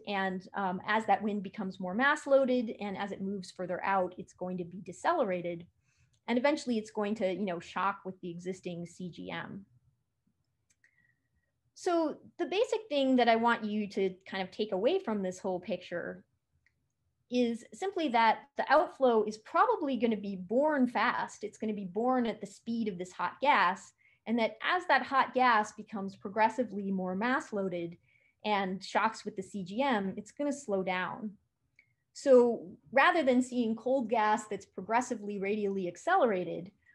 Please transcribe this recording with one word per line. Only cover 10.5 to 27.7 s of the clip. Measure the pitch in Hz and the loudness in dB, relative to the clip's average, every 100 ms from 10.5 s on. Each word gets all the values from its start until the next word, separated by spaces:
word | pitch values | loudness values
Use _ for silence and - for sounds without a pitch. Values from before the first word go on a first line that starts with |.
| _ _ _ _ _ _ _ _ _ _ _ _ | _ _ _ _ _ _ _ _ _ _ _ _
So | - 370 339 311 - 214 - | -6 0 2 0 -4 -14 -8
the | 247 | -4
basic | 370 539 440 - | 0 0 -2 -2
thing | 294 262 254 | 0 4 6
that | 233 | 6
I | 226 | 4
want | 233 226 | 4 2
you | 214 208 208 | -2 -4 -4
to | - 190 185 - | -2 -2 -2 -10
kind | 190 | -8
of | 185 | -6
take | - - | -4 -4
away | 185 233 381 | 0 0 0
from | 302 214 | -2 -4
this | 185 180 | -4 -4
whole | 190 180 | -6 -6
picture | 202 180 - 175 - 185 _ _ _ _ _ _ _ _ _ _ _ | -6 -8 -6 -8 -8 -12 _ _ _ _ _ _ _ _ _ _ _
is | 247 233 233 - | 0 2 0 -10
simply | - 392 403 302 | -8 -6 -2 0
that | 226 226 - - - | 4 4 2 -4 -6
the | - | 4
outflow | 285 349 - 262 226 | 4 4 2 4 4
is | 208 214 | 2 -4
probably | - 330 466 427 294 240 | -2 4 4 4 0 2
gonna | 233 208 | 2 0
be | 202 190 | -4 -8
born | 180 233 302 294 247 | 0 2 4 4 2
fast. | 214 240 226 214 - | 2 0 0 -6 -8
It's | 208 - | -12 -6
gonna | 220 | -6
be | 202 190 | -4 -6
born | 190 247 254 226 | -2 2 2 0
at | 202 | -4
the | 196 | -10
speed | - - 233 214 | -12 -6 -4 -4
of | 175 | -4
this | 180 | -10
hot | - 175 - | -6 -6 0
gas. | 262 247 180 190 - _ _ _ - | 2 4 4 2 -10 _ _ _ -2
And | 233 | 0
that | 220 - | 0 -2
as | - 359 349 | -2 0 4
that | 269 | 2
hot | 254 269 254 | 4 0 2
gas | 247 254 220 214 | 4 6 6 2
becomes | - 208 214 196 - | -8 -10 -8 -8 -8
progressively | 208 214 226 226 226 196 196 | -6 2 2 2 -4 -4 -4
more | 190 185 190 | -2 -2 -2
mass | 233 269 311 | 0 -2 -2
loaded | 208 196 | -4 -4